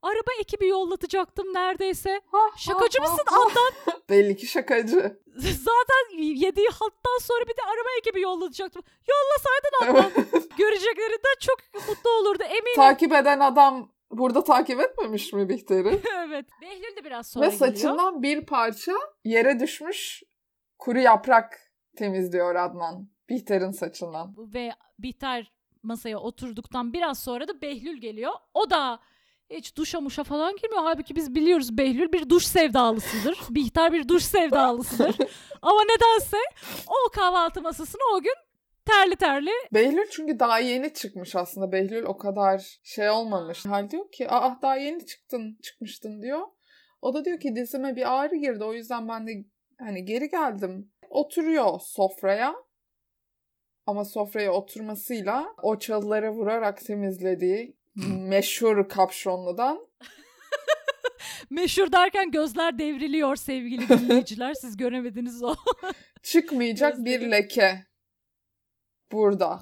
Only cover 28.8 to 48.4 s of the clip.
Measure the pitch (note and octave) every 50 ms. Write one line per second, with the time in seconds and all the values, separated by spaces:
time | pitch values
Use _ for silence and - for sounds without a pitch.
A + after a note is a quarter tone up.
28.8 | C#4+ B3+ A#3 A3+ _ _ _ _ _ _ _ _ _ _ - D#4+ A#3 - _ C#4
29.8 | D#4 - - E4+ C#4+ C#4 - - C#4+ - C#4+ D4 D#4 F4 G4+ G4+ - A4 A4 G4
30.8 | D#4+ D#4+ E4 C#4+ - - C#4+ D4+ D#4+ C#4 B3 D#4+ D4+ E4 F4+ E4 C4+ A#3+ A3+ A3
31.8 | C4+ C4+ B3+ A#3+ F4 E4 D#4+ F4+ D#4 B3+ D#4+ F4 - - - F#4 E4 D4 G#3+ C4
32.8 | B3 A#3 A3+ A3 G#3 - - A3 G3+ C4 F4+ - - - A#3 C#4+ C#4+ A3+ - D#4+
33.8 | E4 E4+ D#4+ E4+ C#4+ A#3+ E4+ F4+ - - - G4+ E4+ D#4 C4 C#4+ C4+ B3+ A#3+ A#3+
34.8 | B3+ - A#3+ A#3 A#3+ D#4 A3 - C#4+ C4+ - - - - - - - D4+ G#4 G#4+
35.8 | G#4+ G#4 A4+ A4 A#4 A4+ A4+ A4 - - - G4+ A#4 D#5+ _ - - - - -
36.8 | - - - C#5 B4+ A4+ - G#4 G4 F4+ F4+ F4+ E4+ E4 - F#4+ D4+ E4 E4 -
37.8 | D#4+ - - A4 C5+ B4 G#4+ F#4 C#4 F4+ C5 - _ _ _ _ _ _ _ _
38.8 | _ - A4 G4+ F#4+ F#4+ F4+ - - D#4 C#4 C#4 C#4+ E4 G#4+ A#4+ C5 - - G#3+
39.8 | A3+ C4+ D4+ E4+ G#4 G#4 - - D#4 D4+ D#4 G#3+ B3+ A#3 A3+ A3+ B3 B3+ B3 B3+
40.8 | C4 D4+ D4+ - - G3+ - F#3+ F3+ F3 - F#3 F3+ F3+ - G3 G3 F#3 F#3 F#3+
41.8 | F#3+ F#3+ G#3+ A3+ A3+ F#3+ G3 G3 - G3+ G3 G#3 G3+ G3 F#3+ F#3+ F#3+ - - _
42.8 | _ - - - G#3 G#3 G#3+ A3 A3+ A3+ G#3 F#3 E3+ D#3+ E3+ - - G3+ G3+ G3+
43.8 | G3+ G#3 D4+ E4 G4+ G4 - - B3+ - - B3 A3+ C4 B3+ B3 - C4+ C4+ C4
44.8 | C#4 C#4+ D#4+ F4 - - - _ _ _ - A#3+ A3 A3 A3 _ _ - - _
45.8 | A#3 G#3 - - - A3 G#3+ G#3+ G#3 B3 C#4 D#4 F#4 F#4+ _ _ _ _ _ _
46.8 | _ _ _ _ - B3+ B3 D4+ C#4+ F4+ F4 E4 - C#4+ A3+ A3+ B3 A#3 - C#4
47.8 | C4 C#4 B3+ A#3 B3+ A#3 B3+ C4+ C#4+ D4+ F4+ D#4+